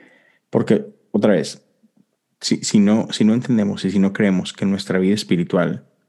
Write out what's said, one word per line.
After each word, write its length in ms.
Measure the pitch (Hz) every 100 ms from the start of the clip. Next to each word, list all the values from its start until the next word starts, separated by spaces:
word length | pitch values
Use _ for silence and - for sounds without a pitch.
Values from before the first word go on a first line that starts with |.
| _ _ _ _ _
porque, 360 | - - - - - _
otra 200 | 107 107
vez, 320 | 92 - - _ _ _ _ _ _ _ _
si, 180 | - -
si 200 | - 110
no, 280 | 101 110 -
si 120 | -
no 100 | 107
entendemos 500 | 117 120 117 101 95
y 60 | 95
si 80 | 98
no 140 | 95
creemos 400 | 98 104 92 95
que 120 | - 98
nuestra 320 | 98 - 92
vida 160 | 92
espiritual 720 | 107 - 87 87 95 82 - - _